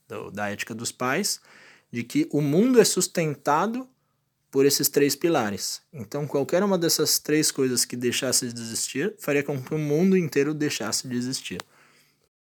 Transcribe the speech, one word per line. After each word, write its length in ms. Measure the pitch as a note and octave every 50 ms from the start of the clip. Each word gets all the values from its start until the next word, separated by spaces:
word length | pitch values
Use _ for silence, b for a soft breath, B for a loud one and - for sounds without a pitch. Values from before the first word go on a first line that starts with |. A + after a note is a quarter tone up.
| _ _
do, 240 | G#2+ G2+ - F#2
da 180 | F#2 G2+ G#2 G2+
Ética 260 | G#2 G2+ - - A#2+
dos 160 | A2+ A#2 -
Pais, 480 | - - B2+ B2+ C3 E3 G#3 - - - B B B B B B B B B B
de 120 | - A#2+ A#2+
que 240 | A#2+ - D3 D#3 -
o 120 | - D3
mundo 380 | D3+ C#3+ C#3+ E3+ A3 C4 B3+ A#3+
é 40 | G3
sustentado 1040 | - - F#3 F3+ - - F3+ E3 D#3 C#3+ - _ - C#3+ D#3 F3+ G#3+ A3+ B3+ C4 B3+ _ _ _ _ _ _ _ _ _ _ _ _
por 140 | - C3+ C3+
esses 240 | C#3+ C#3 - D3 -
três 260 | - D3 C#3+ C#3+ C3+
pilares. 680 | - - E3+ E3 C#3+ A2+ G#2 G2 - - - - - - _ -
Então, 340 | D3 G#2+ - - C#3+ D3+ C#3
qualquer 340 | - C#3+ C#3 C3 - F3
uma 160 | G3+ G3+ G3 F3+
dessas 400 | E3 D#3+ D#3+ - D#3 C#3+ - -
três 340 | - - D3+ D3+ D3+ -
coisas 340 | - - C3+ C3 B2 A#2+ -
que 100 | - -
deixasse 560 | B2 B2 B2 A2+ - - C3 A#2+ - C3+ B2
de 100 | A#2 A#2
existir, 540 | A#2 A2+ A2+ - - - - C3+ D3 G#3 A3 -
faria 240 | - - C#3+ C#3+
com 200 | C#3 - D3 C3+
que 120 | B2+ - D#3
o 60 | D#3
mundo 380 | D#3 D3 D3 D#3 F3+ G3 F#3+ F#3
inteiro 360 | F3 D3 - C#3+ C#3 D3 D#3
deixasse 540 | D3+ D3 D3 - - A2+ G#2 A2+ - - C3+
de 80 | A#2+
existir. 460 | B2 B2 B2+ C3+ - - - F#2 F2+ - b b b b b b b b b b b b _ _ _ _ _